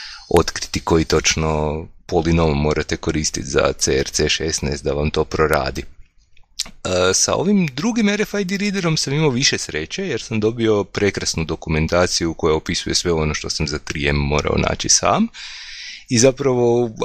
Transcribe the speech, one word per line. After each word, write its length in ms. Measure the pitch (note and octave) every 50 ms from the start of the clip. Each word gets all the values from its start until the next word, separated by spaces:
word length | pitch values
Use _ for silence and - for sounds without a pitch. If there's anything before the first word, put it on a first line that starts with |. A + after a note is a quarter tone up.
| - - - - - -
otkriti 520 | - E2+ - - - - - - - -
koji 240 | - - F2+ E2 D#2
točno 800 | - D#2 D#2 - - - D#2+ D#2+ D#2 D#2 D2+ D2+ D2+ D2+ D#2 F2 - - - -
polinom 560 | - F2+ E2+ D#2 E2 E2+ E2+ E2 D#2 C#2+ C#2+
morate 340 | D2 D2+ D2+ D2+ D2+ - E2
koristiti 500 | - - E2+ D#2 D#2 D2+ - - - C#2
za 260 | C2+ D2 C#2 C#2 C#2
C 260 | C2+ - - E2 C2+ C2+
R 100 | C#2 -
C 180 | - - D2+ D#2
šesnaest 560 | - - D#2 D#2+ - - - C2+ D2 C#2+ C#2+
da 80 | C#2+
vam 180 | C#2 D2 D2 D#2
to 140 | - D#2+ D#2
proradi. 580 | - - D#2+ D#2 D2 D2+ C#2+ C2 C2+ C2 C2+
E, 40 | - - - - - - _ _ _ _ - - - _ _ - - - - - - - F#2 F2+ - F#2 F#2
sa 200 | - - G#2 F#2
ovim 320 | G#2+ D3 G3 G#3 G3 F3
drugim 420 | D3 B2 C#3 F3+ A#3+ A3 A#3+ G#3+ G3+
R 120 | G#3 G#3
F 140 | G#3 - -
I 100 | G#3 G3+
D 120 | F3+ G3+
readerom 400 | F#3 G3+ G#3 F#3 G3 F3 E3 D#3
sam 180 | - - C#3 C#3
imao 160 | D#3 D#3+ C#3+
više 280 | A#2+ B2 C#3 - A#2+ -
sreće, 480 | - - - D2+ D#2 - - F#3 G3
jer 160 | F3+ B2 A2
sam 180 | - - A2+ G#2+
dobio 440 | G#2+ A2 A#2+ A#2+ A2+ A2 G#2+ G2+ F#2+
prekrasnu 600 | - - - G2+ G2 - - - - - E2 D#2+
dokumentaciju 880 | D2+ D#2+ - - D#2+ D#2 D#2 D#2+ - F2 F2+ F2+ F2 - - F2 E2 D#2
koja 200 | - E2 D#2+ D#2
opisuje 400 | D#2 - - E2 - - - D#2+
sve 180 | - - F2
ono 220 | E2+ D#2+ D2+ D2+ D2+
što 160 | - - -
sam 160 | - - D#2 C#2+
za 100 | D2+ D2
tri 300 | - - - D2+ C#2 C#2+
M 80 | C#2+
morao 400 | C#2+ C#2+ C#2+ D2 D2+ - - - D2
naći 300 | - - - - - -
sam. 380 | - - F2+ F2+ A2+ F3+ A#3 - - - - - - - - - - - - - - - - -
I 100 | B2+ A2
zapravo, 720 | B2 C3+ C3 - C#3 C3 B2+ B2 A#2+ A#2 A#2 A#2+ B2 A2+ A2+ -